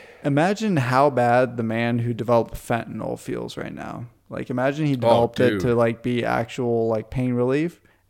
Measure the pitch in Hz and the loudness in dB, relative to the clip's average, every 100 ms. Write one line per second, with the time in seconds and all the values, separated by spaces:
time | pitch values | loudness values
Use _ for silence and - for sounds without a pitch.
0 | - - 147 139 180 208 220 160 123 131 | -20 -6 -2 0 0 0 0 0 2 4
1 | 147 127 120 123 127 120 113 113 117 120 | 4 4 4 4 2 -2 -4 -2 0 0
2 | 117 117 117 117 113 - - 117 - 110 | -2 -4 2 2 2 -8 -4 -4 -4 -8
3 | 120 120 - 120 120 - - - 110 - | -6 -8 -8 -8 -8 -10 -10 -10 -12 -12
4 | 120 _ - 113 113 127 131 143 147 131 | -14 _ -14 -12 -6 0 0 0 0 2
5 | 117 117 117 - 101 104 120 117 117 117 | 4 4 4 2 2 2 0 2 2 0
6 | 123 120 113 120 117 - 120 117 113 110 | -4 -2 0 -2 -2 -4 -2 0 0 -2
7 | 110 131 127 123 123 143 170 - _ _ | -4 -4 -2 0 0 0 -2 -6 _ _